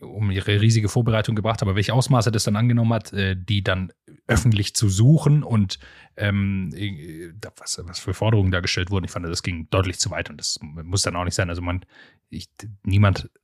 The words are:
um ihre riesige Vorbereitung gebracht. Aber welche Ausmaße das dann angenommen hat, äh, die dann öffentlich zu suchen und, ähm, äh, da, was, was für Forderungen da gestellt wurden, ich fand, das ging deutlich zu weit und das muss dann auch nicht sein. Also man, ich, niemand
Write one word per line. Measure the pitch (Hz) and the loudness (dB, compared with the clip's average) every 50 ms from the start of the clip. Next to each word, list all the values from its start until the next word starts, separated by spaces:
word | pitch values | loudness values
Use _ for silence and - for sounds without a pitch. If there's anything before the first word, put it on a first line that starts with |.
um | - - - 104 107 101 | -18 -14 -6 -4 -2 -2
ihre | 95 98 92 - 104 104 | 0 -2 0 2 2 4
riesige | 107 113 113 113 104 101 | 4 4 4 4 2 0
Vorbereitung | - 123 117 113 113 110 104 - 113 | 0 2 2 2 2 2 0 0 -2
gebracht. | 107 98 110 113 - | 0 0 0 0 0
Aber | - 98 92 | 0 0 0
welche | 104 104 - 110 | 0 0 2 2
Ausmaße | 127 123 - 139 120 107 123 110 | 2 4 4 4 4 4 2 0
das | 120 - | 0 0
dann | 120 104 | 0 0
angenommen | 104 117 123 120 120 117 113 113 | 2 2 4 4 4 4 2 2
hat, | 110 - - - | 0 -2 -4 -4
äh, | 98 98 95 95 | -2 -2 0 -2
die | 92 92 - 101 101 95 | -4 -2 0 0 0 2
dann | 98 92 92 92 87 - _ _ - - - _ | 0 0 0 -2 -6 -10 _ _ -20 -20 -18 _
öffentlich | - 117 98 - 123 110 101 98 - - | 0 0 4 4 4 2 2 0 -2 -2
zu | - 117 101 | 0 0 2
suchen | 95 92 110 131 156 156 - 143 147 151 143 | 4 4 6 6 6 6 6 4 4 2 2
und, | - 117 107 101 95 - - - - - - - _ _ | 2 2 2 2 0 -2 -10 -14 -20 -20 -20 -20 _ _
ähm, | - 107 101 101 101 98 98 98 95 95 85 73 | -4 -2 0 0 0 0 0 -2 -2 -4 -6 -6
äh, | 87 101 101 98 76 73 87 78 80 87 85 82 104 | -6 -8 -8 -8 -10 -14 -14 -14 -14 -16 -16 -16 -16
da, | - - - | -16 -16 -18
was, | - - - - - 85 | -16 -12 -10 -10 -10 -10
was | 82 87 - | -12 -12 -10
für | - - 92 | -6 -6 -4
Forderungen | - 104 110 113 104 95 92 | -2 2 2 4 4 4 4
da | 92 90 | 2 0
gestellt | 87 90 - - 90 87 | 0 -2 -2 -2 -2 -2
wurden, | 98 95 87 | -2 -2 -4
ich | 82 | -4
fand, | - 87 85 | -8 -8 -8
das | 82 85 - - | -6 -8 -6 -6
ging | 104 90 82 80 - | -6 -6 -8 -6 -2
deutlich | - 95 95 92 87 - | 0 0 0 0 -2 -4
zu | - 107 | -4 -4
weit | 80 82 85 - | -4 -6 -8 -8
und | 73 73 | -10 -10
das | - - - - - | -8 -8 -6 -8 -10
muss | 76 73 82 80 85 87 - - | -12 -14 -14 -10 -4 -2 -2 -2
dann | 95 85 | -2 -2
auch | 87 90 | -2 -4
nicht | 90 - | -2 -2
sein. | - 98 87 | -2 -2 -2
Also | 87 87 87 | -4 -6 -4
man, | 87 90 92 - _ _ - - - _ _ _ _ | -4 -4 -4 -6 _ _ -20 -20 -20 _ _ _ _
ich, | - - - - _ - - 110 104 - _ | -16 -16 -16 -16 _ -18 -18 -16 -16 -10 _
niemand | 98 95 101 104 101 95 - - - _ _ | 0 2 4 4 4 4 0 -4 -10 _ _